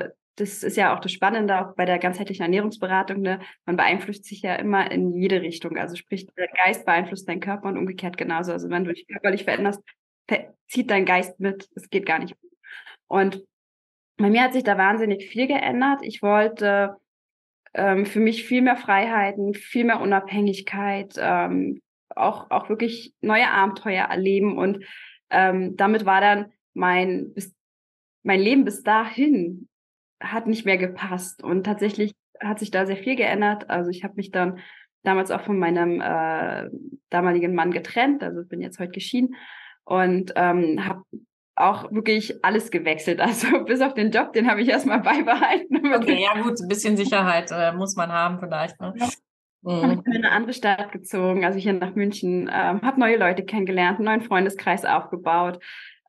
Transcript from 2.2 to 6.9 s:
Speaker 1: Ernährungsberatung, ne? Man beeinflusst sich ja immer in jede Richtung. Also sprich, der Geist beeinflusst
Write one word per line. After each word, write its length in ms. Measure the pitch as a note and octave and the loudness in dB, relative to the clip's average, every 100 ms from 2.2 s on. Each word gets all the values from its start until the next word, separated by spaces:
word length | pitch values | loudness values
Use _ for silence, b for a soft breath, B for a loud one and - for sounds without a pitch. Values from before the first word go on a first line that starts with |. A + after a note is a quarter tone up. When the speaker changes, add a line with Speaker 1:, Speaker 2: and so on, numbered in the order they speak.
| G3 F#3+ | -8 -4
Speaker 1:
Ernährungsberatung, 760 | E3+ F#3+ G#3+ - F#3 F#3+ F#3+ G3 | 0 0 0 -4 -2 0 0 -2
ne? 200 | F#3+ F#3 F#3+ B - | -2 -4 -8 B -4
Man 100 | F3+ | 0
beeinflusst 480 | - G#3+ - G3+ | 2 0 -4 -10
sich 180 | - G3+ | -14 -10
ja 120 | F#3+ | -6
immer 340 | - G#3 G3 - | -4 0 2 2
in 220 | F3+ F3+ | 0 0
jede 300 | F3 F#3 F#3 | 0 0 0
Richtung. 340 | E3 E3 E3 E3 | -2 -6 -4 -4
Also 200 | F3 F3 | -4 -8
sprich, 320 | - F#3+ F#3+ - | -8 -10 -10 -8
der 120 | F3 - | -6 0
Geist 220 | F#3 A3 | 2 2
beeinflusst 420 | - | 2